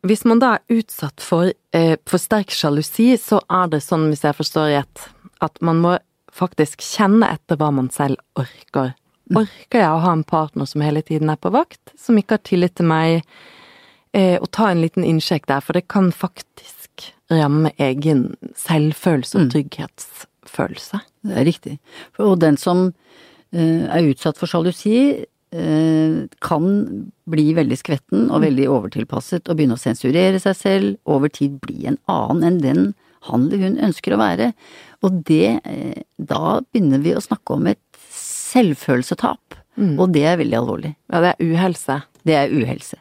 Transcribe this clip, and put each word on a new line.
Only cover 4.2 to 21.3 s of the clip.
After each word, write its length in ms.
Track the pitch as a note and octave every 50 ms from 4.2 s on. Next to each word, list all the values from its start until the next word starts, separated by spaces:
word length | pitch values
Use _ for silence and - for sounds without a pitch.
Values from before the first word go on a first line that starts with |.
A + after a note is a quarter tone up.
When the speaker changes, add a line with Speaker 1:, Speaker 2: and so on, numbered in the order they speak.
Speaker 1:
jeg 120 | - D3 C#3+
forstår 380 | - D#3 - - D#3+ D#3 D3+ C#3+ C#3+
rett, 300 | C3+ _ _ - - - _ _ _ - _ _
at 200 | - D#3 _ -
man 180 | E3+ E3+ E3 E3
må 180 | E3+ F3 F3+ - _ _ _ _ _ _
faktisk 480 | _ - F#3 F3+ - - D3+ - - -
kjenne 480 | - - - - G#3+ F#3+ G#3 A3+ A3 -
etter 260 | - - _ - E3
hva 160 | C#3+ D#3 D3+
man 160 | C#3+ C3+ B2+ B2+
selv 260 | - - C#3+ C#3 C3+ - _ _ _
orker. 580 | - B2+ - - - - _ - C#3+ C3 B2+ B2+ _ _ _ _ _ _ -
Speaker 2:
Mm. 60 | F#3 A3 A3
Speaker 1:
Orker 320 | F#3+ - - - _ - A#3+
jeg 100 | G3 D#3+
å 120 | D#3 E3
ha 120 | E3 F3+
en 120 | E3+ D#3+ D#3
partner 420 | - - D#3+ D#3 D3+ _ - C#3
som 140 | - - D3+
hele 200 | D3 D3+ D3 D#3
tiden 280 | D#3 - D#3+ D#3 D#3 D#3
er 60 | D3+
på 160 | - - F3+
vakt, 400 | G3 C4+ E4+ _ - _ _ - _
som 200 | _ - - A#3 G#3
ikke 120 | G3 -
har 80 | A3 G#3
tillit 360 | _ - G3 F3 F3 F3+ _
til 120 | - F3
meg, 360 | E3 D#3+ D#3+ D#3+ D#3+ E3 E3 - _ _ - - - - - - - - _ _ _ _ _ _ _ -
eh, 240 | G#3 F#3+ F#3 F3 -
og 100 | - -
ta 160 | - - A3+ G#3
en 100 | F3+ E3+
liten 220 | E3 E3 _ F#3 F3
innsjekk 420 | E3 E3 D#3+ - - F3+ D3 -
der, 140 | - C3+ C#3
for 120 | - - -
det 120 | F3+ - -
kan 220 | - G#3 F#3+ F3+
faktisk 1000 | E3 - - F3+ _ - - _ _ - - - - - - _ _ - - - _ _ _ _
ramme 400 | E3 D#3+ D3+ C#3+ C#3+ D3+ D#3 D3+ - -
egen 560 | C#3+ C3 C3 C#3 D3 D#3+ D3+ C3 A#2+ - - _ - - -
selvfølelse 840 | - - - E3 D#3 D3+ D#3 D3+ - - F#3 D#3+ C3+ B2+ - -
og 100 | G3+ D#3+
Speaker 2:
Mm. 40 | B2+
Speaker 1:
trygghetsfølelse. 1500 | B2 D3+ C#3 C#3+ - - D#3 - _ - - - - - - _ _ _ _ - - - - - F#3+ - - - - G3+ - _ _ _ -
Speaker 2:
Det 120 | G#3